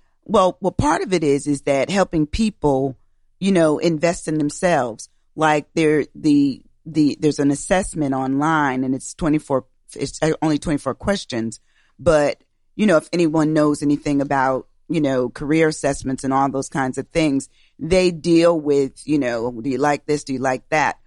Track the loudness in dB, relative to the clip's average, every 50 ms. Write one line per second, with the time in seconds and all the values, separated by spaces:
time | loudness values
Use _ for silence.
0 | _ _ _ _ _ 0 2 4 4 4 2 0 -4 -4 -2 0 0 2 2 0
1 | -2 -2 -2 0 2 2 2 2 2 -2 -4 -2 0 0 0 0 0 0 2 0
2 | 0 0 0 -2 -2 -2 0 -2 -2 -2 -2 -2 0 0 0 0 -2 -4 -6 _
3 | _ _ _ _ _ _ _ -6 -2 0 2 4 4 4 2 2 0 0 0 2
4 | 0 -2 -2 -2 -6 -4 -2 -2 -2 -2 -4 -2 -2 0 2 2 0 -2 -6 -10
5 | -16 -20 _ _ _ _ -6 0 2 2 2 2 -2 _ -2 0 2 2 2 2
6 | 0 -2 _ -4 0 2 4 4 4 2 0 -4 _ _ _ _ -16 -6 0 0
7 | 2 2 0 0 -2 -2 0 2 0 0 0 -2 -2 -2 0 0 0 -4 -6 -4
8 | -4 -2 -2 -4 -4 -2 -2 -2 0 0 2 2 0 0 0 -2 -2 -4 -4 -6
9 | -6 -12 -10 -4 -2 0 0 -2 -2 -2 -4 -4 -4 _ _ _ _ _ -10 -8
10 | -8 -8 -6 -2 -2 -2 0 0 0 0 0 0 -2 -2 -4 -2 -2 -6 -8 -6
11 | -2 -4 -4 -4 -4 -8 -8 -6 -6 -6 -8 -12 _ _ _ _ _ _ _ -4
12 | 0 2 4 4 2 2 -2 _ _ _ _ _ _ _ _ -2 2 4 4 2
13 | 2 0 -2 0 0 2 2 2 2 2 2 2 2 2 0 0 0 -2 -2 0
14 | -2 -2 -2 -2 0 0 0 0 2 0 0 -2 -4 _ _ _ _ -6 -4 -2
15 | 0 0 0 0 -2 -4 -6 -8 -4 -2 2 2 2 2 0 -2 -4 -4 -4 -4
16 | -6 -8 -8 -6 -4 -2 0 0 0 0 -2 -4 -6 -6 -4 -4 -4 -4 -4 -6
17 | -10 _ -2 -2 0 0 0 -2 -4 -6 _ _ _ _ _ -10 -4 0 2 2
18 | 2 2 0 0 0 2 4 6 6 4 2 2 0 0 2 2 2 0 -4 -12
19 | -6 -2 0 0 0 0 -2 -4 -4 -6 -6 -6 -6 -4 -2 0 0 0 0 -2
20 | _ -4 -4 -4 -4 -6 -6 -4 -2 -2 -2 -4 _ -4 -2 0 0 0 -2 _
21 | _